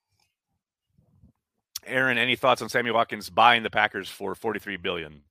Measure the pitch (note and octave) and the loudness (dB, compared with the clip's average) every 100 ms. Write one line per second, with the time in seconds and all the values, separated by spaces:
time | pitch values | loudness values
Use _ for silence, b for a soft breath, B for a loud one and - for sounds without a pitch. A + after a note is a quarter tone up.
0 | _ _ _ _ _ _ _ _ _ _ | _ _ _ _ _ _ _ _ _ _
1 | _ _ _ _ _ _ _ - - B2+ | _ _ _ _ _ _ _ -16 -6 -2
2 | C3 A#2+ B2 A#2+ C3+ A#2+ A2+ B2+ A#2+ A2+ | 0 2 0 2 2 2 0 -2 0 0
3 | A#2 G#2+ F2+ F2+ A#2 A#2 A2 A2 G#2+ G#2+ | 0 -4 -6 4 6 6 2 0 0 -2
4 | F#2 - G2+ F2+ A2+ G#2 G#2 F#2+ F#2 F2 | -10 -10 -10 -6 -6 -6 -8 -8 -6 -6
5 | D#2 D2+ C#2+ | -8 -16 _